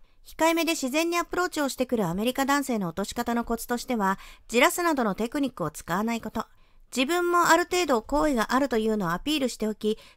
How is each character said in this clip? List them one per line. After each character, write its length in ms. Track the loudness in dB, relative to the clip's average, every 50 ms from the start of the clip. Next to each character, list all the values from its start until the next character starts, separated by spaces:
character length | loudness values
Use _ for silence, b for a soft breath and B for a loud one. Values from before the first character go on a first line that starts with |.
| -20 -20 _ _ -20
控 200 | -10 -2 2 2
え 80 | 4 4
め 100 | 4 2
で 80 | 0 0
自 160 | 0 -2 -2
然 220 | 0 0 0 0
に 80 | 0 -2
ア 60 | -2
プ 120 | -2 -2
ロ 80 | -2 -2
ー 40 | -2
チ 100 | 0 -2
を 80 | -2 -2
し 80 | 0
て 100 | -2 -4
く 120 | -2 0 0
る 80 | 0
ア 80 | 0 0
メ 100 | -2 -2
リ 100 | -2 0
カ 120 | 0 2
男 180 | 2 2 0 0
性 140 | 0 -2 -2
の 100 | -2 -2
落 80 | -4
と 80 | -4 -6
し 100 | -6 -4
方 200 | -6 -4 -2 -2
の 100 | -2 -2
コ 120 | -2 -4
ツ 120 | -4 -4 -4
と 80 | -4
し 80 | -4 -4
て 100 | -4 -2
は、 240 | 0 0 0 0 B B B B B B B
じ 100 | 4 6
ら 140 | 6 6 4
す 100 | 2 0
な 120 | 0 2
ど 100 | 2 0
の 100 | 0 0
テ 140 | -2 -4 -4
ク 100 | -2 -2
ニ 120 | -2 -2
ッ 40 | -4
ク 80 | -4 -6
を 80 | -6
使 240 | -6 -8 -8 -4 -2
わ 80 | -2 -2
な 120 | -2 -2
い 60 | -4
こ 120 | -6 -6 -6
と。 140 | -6 -8 -8 -12 -20 -20 _ _ -20 -18 -6 -2
自 120 | 0 0
分 240 | 2 2 0 2 2
も 180 | 2 4 4 6
あ 80 | 4
る 80 | 4 4
程 220 | 2 0 0 2
度 140 | 2 2 0 0
好 260 | 0 0 2 2 2
意 60 | 2
が 200 | 0 0 2 2
あ 40 | 2
る 100 | 2 2
と 100 | 0 0
い 100 | 0 0
う 80 | 0
の 100 | 0 0
を 60 | -2 -2
ア 60 | -2
ピ 180 | -2 -2 -2
ー 40 | 0
ル 80 | 0 -2
し 80 | -4
て 100 | -4 -4
お 80 | -6 -4
き、 240 | -4 -2 -4 -4 B B B B